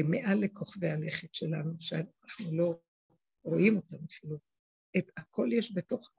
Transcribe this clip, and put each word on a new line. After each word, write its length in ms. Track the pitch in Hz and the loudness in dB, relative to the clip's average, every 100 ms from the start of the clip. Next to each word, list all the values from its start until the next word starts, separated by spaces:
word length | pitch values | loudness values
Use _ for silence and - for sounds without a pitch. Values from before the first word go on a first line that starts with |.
| 151 | 4
מעל 300 | 220 233 202 | 2 4 2
לכוכבי 500 | 202 - - 196 170 | 2 -2 -8 -2 -2
הלכת 460 | 156 160 - 165 - | 0 -2 -4 -4 -4
שלנו, 380 | 160 156 156 165 | -2 -2 -2 -4
שאנחנו 800 | - 165 165 _ - - 180 160 | -4 -2 -4 _ -12 -8 -2 2
לא 220 | 175 165 _ _ _ _ _ _ | 2 0 _ _ _ _ _ _
רואים 320 | - 165 202 208 | -2 4 6 4
אותם 220 | - 139 160 | -2 -12 -12
אפילו. 280 | - 156 151 - _ _ _ _ 190 | -12 -8 -8 -10 _ _ _ _ 0
את 80 | - - | 0 -10
הכל 320 | - - 240 | -6 0 2
יש 220 | 233 214 180 | 2 2 -4
בתוך 360 | - - - | -4 -6 -6